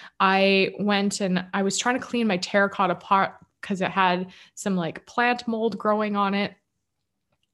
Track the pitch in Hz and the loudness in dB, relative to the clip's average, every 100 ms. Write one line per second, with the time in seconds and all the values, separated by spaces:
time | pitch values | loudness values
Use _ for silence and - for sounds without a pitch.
0 | - - 190 190 196 190 190 - 202 202 | -18 0 2 4 4 4 2 0 0 0
1 | 202 - 196 180 185 202 196 196 247 254 | 0 -2 -2 -2 -2 -2 -2 -2 -2 -2
2 | - 240 226 180 185 202 196 - 185 170 | -2 -2 0 0 0 2 2 2 0 0
3 | - 196 190 - _ _ - 190 185 190 | 2 2 2 -4 _ _ -8 -4 -2 2
4 | 185 180 185 - - - 208 185 160 - | 2 2 -4 -12 -20 -8 -4 -2 -2 -8
5 | - - 240 240 233 226 226 214 214 214 | -10 -2 0 0 -2 -2 -2 -2 -2 0
6 | 208 208 196 202 202 - _ _ _ _ | 0 0 0 0 -2 -6 _ _ _ _
7 | _ _ _ _ _ | _ _ _ _ _